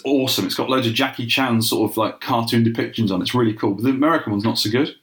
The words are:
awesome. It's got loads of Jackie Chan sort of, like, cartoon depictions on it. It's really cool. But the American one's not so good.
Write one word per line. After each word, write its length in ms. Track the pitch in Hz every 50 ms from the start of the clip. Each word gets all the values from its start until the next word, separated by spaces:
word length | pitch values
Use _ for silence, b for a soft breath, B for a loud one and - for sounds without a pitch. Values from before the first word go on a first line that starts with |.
| -
awesome. 400 | 131 143 135 131 127 - - -
It's 100 | 135 -
got 140 | - 120 117
loads 180 | 131 131 113
of 60 | 113
Jackie 340 | 113 120 135 127 - - 123
Chan 360 | 117 - 135 131 123 117 113
sort 280 | 110 - 120 107 110 104
of, 60 | -
like, 240 | 110 110 101 - -
cartoon 420 | - - 131 117 117 117 120 117 117
depictions 440 | 113 113 - 117 - - - 110 98
on 100 | 95 90
it. 20 |
It's 120 | 90 - -
really 200 | 123 120 113 107
cool. 180 | - 123 107
But 120 | 98 92 113
the 60 | 135
American 420 | 131 135 147 160 165 151 - 113
one's 120 | 104 101 104
not 140 | 113 117 -
so 100 | - 104
good. 260 | 110 127 156 - - -